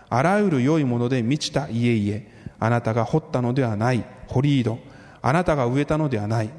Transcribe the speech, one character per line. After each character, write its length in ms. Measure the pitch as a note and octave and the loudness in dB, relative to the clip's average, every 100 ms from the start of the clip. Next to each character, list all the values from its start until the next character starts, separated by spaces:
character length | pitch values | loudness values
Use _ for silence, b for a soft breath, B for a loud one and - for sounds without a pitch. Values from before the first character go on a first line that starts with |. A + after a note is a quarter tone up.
| B | B
あ 140 | A#2 | 0
ら 180 | D#3+ G3+ | 2 2
ゆ 100 | G3+ | 2
る 120 | C#3 | 2
良 180 | B2+ D#3+ | 2 2
い 40 | |
も 140 | C3+ A#2+ | 2 0
の 100 | A#2+ | 0
で 140 | C3 | 0
満 280 | A2+ D3 - | 0 -2 -2
ち 20 | |
た 160 | C3+ D3 | -4 -4
家 420 | A#2 A#2+ A2+ G2+ | 0 2 2 0
々、 140 | G#2 - B B B | -2 -8 B B B
あ 120 | A2 | 0
な 100 | A#2+ | 0
た 140 | A#2 | 0
が 100 | A#2 | 0
掘 140 | A2 D#3 | 0 -2
っ 60 | - | -2
た 120 | B2+ | -2
の 100 | B2 | 0
で 100 | B2+ | 0
は 140 | A#2+ G#2 | -2 0
な 160 | A#2+ | 0
い、 100 | B2 - - - | 0 -4 -12 -4
掘 140 | B2+ | 0
り 200 | D3 C#3 | 2 2
井 40 | |
戸、 140 | A2 A#2 - B B B | 0 -4 -10 B B B
あ 120 | A#2 | -2
な 120 | D#3+ | 0
た 100 | F3 | 0
が 120 | D3 A#2+ | 0 0
植 160 | C3+ | 0
え 20 | |
た 140 | C#3+ D#3 | 0 0
の 100 | D3+ | 0
で 100 | G#2+ | -2
は 80 | G#2 | -2
な 160 | A2+ | -2
い、 60 | A2 | -4